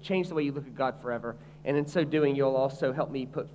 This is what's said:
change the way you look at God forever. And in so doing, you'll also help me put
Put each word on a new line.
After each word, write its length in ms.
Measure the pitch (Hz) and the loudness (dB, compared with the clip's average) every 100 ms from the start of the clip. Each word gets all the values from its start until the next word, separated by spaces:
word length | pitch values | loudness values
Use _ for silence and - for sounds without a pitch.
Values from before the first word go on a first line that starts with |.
change 280 | - 190 175 | -2 0 0
the 60 | 160 | 0
way 80 | |
you 80 | 143 | 0
look 140 | 139 135 | -2 -6
at 100 | 113 | -2
God 200 | 131 123 | -2 -2
forever. 340 | 123 120 117 113 - - - | -4 -4 -4 -10 -12 -8 0
And 120 | 143 | 2
in 80 | 147 | 2
so 160 | 180 | 2
doing, 320 | 151 156 143 139 | 2 4 4 4
you'll 200 | 135 131 | 4 4
also 380 | 135 139 135 | 2 2 0
help 180 | 139 147 | 0 -2
me 140 | 135 127 | -4 -6
put 240 | 151 - | -6 -8